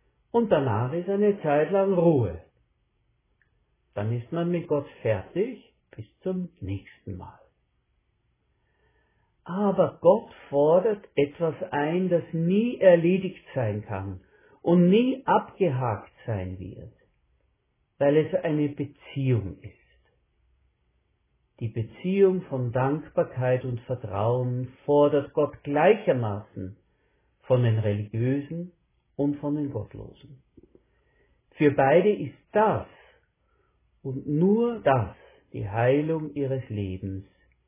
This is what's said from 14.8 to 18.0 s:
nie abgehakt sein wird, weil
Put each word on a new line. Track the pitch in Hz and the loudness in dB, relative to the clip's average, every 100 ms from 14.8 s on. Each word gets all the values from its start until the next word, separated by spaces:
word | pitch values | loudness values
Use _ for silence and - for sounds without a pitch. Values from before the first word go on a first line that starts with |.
| 175 | 6
nie | 214 254 262 - | 4 2 -2 0
abgehakt | 208 - - 180 127 127 101 - _ - | 0 0 -2 -2 0 -4 -4 -10 _ -8
sein | 104 92 92 | -6 -6 -10
wird, | 92 - 117 - _ _ _ _ _ _ _ _ _ | -14 -16 -20 -20 _ _ _ _ _ _ _ _ _
weil | - | -2